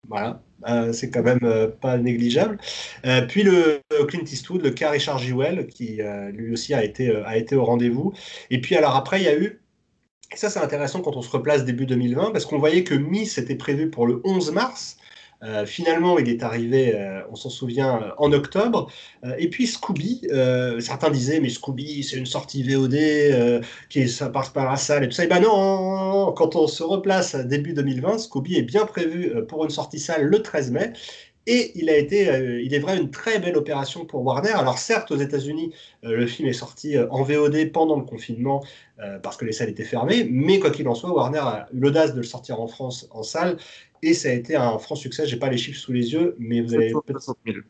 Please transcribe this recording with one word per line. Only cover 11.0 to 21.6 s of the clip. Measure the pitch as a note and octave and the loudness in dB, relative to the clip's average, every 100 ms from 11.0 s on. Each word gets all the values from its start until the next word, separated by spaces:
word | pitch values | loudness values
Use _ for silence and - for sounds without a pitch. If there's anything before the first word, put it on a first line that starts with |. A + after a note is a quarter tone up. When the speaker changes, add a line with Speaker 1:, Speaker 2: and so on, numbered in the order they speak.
Speaker 1:
quand | D3 C3+ | -4 -6
on | |
se | A#2+ | -6
replace | B2+ B2+ D3 | -4 2 2
début | B2+ A#2+ C3 | 2 -2 0
deux | B2 | 0
mille | B2 | 0
vingt, | B2+ G3+ | 0 0
parce | G3+ - | -2 -2
qu'on | C#3 | 2
voyait | D3+ E3+ | 4 4
que | F3+ | 2
Miss | C#3 C#3+ F#3+ A3 - | 0 0 -2 -2 -4
était | A#2+ C3 | -4 -4
prévu | - C#3 D#3+ | -2 -2 -2
pour | A#2 A#2+ | 0 0
le | A#2+ | 2
onze | G3 F#3 D#3+ | 0 0 0
mars. | F3 B3 - - - - - - _ | 0 -2 -4 -16 -16 -20 -20 -20 _
Euh, | A2 G#2+ G#2 | -6 -4 -4
finalement, | - E3+ E3 F3 F3 | -2 0 2 4 4
il | A#2+ | 2
est | A#2 | 0
arrivé, | A#2+ A#2 A#2 C3+ B2+ | -2 -4 2 4 4
euh, | G#2 G2 F#2+ - | 0 -2 -8 -12
on | |
s'en | G#2+ C3 | -12 -12
souvient, | - B2+ A#2+ C3+ A#2+ | -8 -6 -2 0 0
euh, | G#2 F#2+ | -4 0
en | D3 | 4
octobre. | C#3+ - F#3 A#3 A3 - - - _ | 4 2 0 2 0 -2 -12 -20 _
Euh, | B2 C3 | -10 -4
et | F3 | -4
puis | - A#3+ | 0 -2
Scooby, | - - E3+ F3+ B3 - | -2 -6 -4 -2 -4 -2
euh, | C3+ B2+ B2+ B2+ A#2 | 0 2 2 0 -4
certains | A2+ C3 D#3 | -6 -2 0
disaient, « | C#3 B2 D#3 | 0 0 0
Mais | C3+ | 0
Scooby, | A#2 | -4